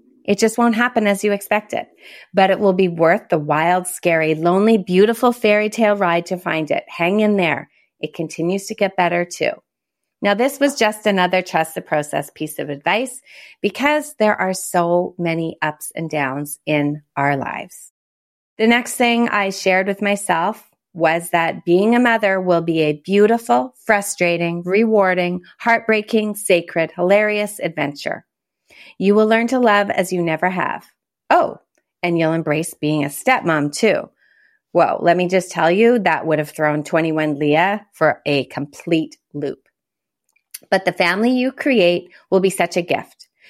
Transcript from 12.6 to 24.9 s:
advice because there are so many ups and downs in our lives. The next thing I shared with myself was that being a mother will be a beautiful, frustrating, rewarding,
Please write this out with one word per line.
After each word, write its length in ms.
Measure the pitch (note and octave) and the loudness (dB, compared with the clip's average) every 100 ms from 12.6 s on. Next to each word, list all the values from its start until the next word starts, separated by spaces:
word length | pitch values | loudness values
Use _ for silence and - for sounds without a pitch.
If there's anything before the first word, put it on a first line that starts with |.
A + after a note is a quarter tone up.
| C#3+ | -10
advice 520 | C#3+ E3+ G#3 B3+ - _ - - - | -6 -2 -2 -4 -10 _ -20 -20 -6
because 540 | G3+ - C#4+ D4+ D4 | -6 -2 0 0 -4
there 200 | - G#3+ | -2 0
are 180 | - F#3 | 0 -2
so 640 | F#3 - F3 E3+ F3 F3+ - | -6 -2 0 2 0 -2 -4
many 400 | E3+ E3 E3 - | -4 -4 -6 -4
ups 300 | D#3 - - | -6 -6 -12
and 160 | - D#3+ | -10 -6
downs 480 | D3+ C3+ C#3 D3 - - | -4 -4 -6 -10 -10 -4
in 360 | D3+ D3 D3 _ - | -2 -2 -4 _ -4
our 200 | C#3+ C#3 | -2 -2
lives. 560 | - - - - - _ _ _ _ _ _ - | -6 -10 -14 -20 -20 _ _ _ _ _ _ 0
The 100 | A3+ | 2
next 300 | A#3+ A#3+ - | 2 0 0
thing 320 | A#3+ A#3 A#3 | 2 2 0
I 220 | G#3 G3 | -2 -4
shared 360 | F#3+ F#3+ F#3 F#3+ | -2 0 2 0
with 160 | G3 | -2
myself 640 | G3+ G3+ - E3 F#3 G#3+ _ _ _ | -2 -2 -2 0 -2 -6 _ _ _
was 380 | E3 D#3+ E3+ F3 | -2 0 0 0
that 340 | E3+ E3 F3 | 0 0 -2
being 300 | E3+ F3 G#3+ | 2 2 4
a 60 | A#3+ | 4
mother 400 | A#3+ A3+ G3+ F#3+ | 2 2 2 0
will 220 | F#3 E3+ | 2 0
be 180 | E3+ D#3+ | 0 0
a 200 | D3+ D3+ | 0 -2
beautiful, 720 | - G3+ G#3+ A3+ A#3 B3 B3+ _ | 0 4 4 2 2 0 -2 _
frustrating, 800 | - G3+ G3 - F3 E3+ E3+ E3+ | -2 0 0 -2 0 0 -2 -4
rewarding, 800 | F3 G3+ A3+ | -2 0 2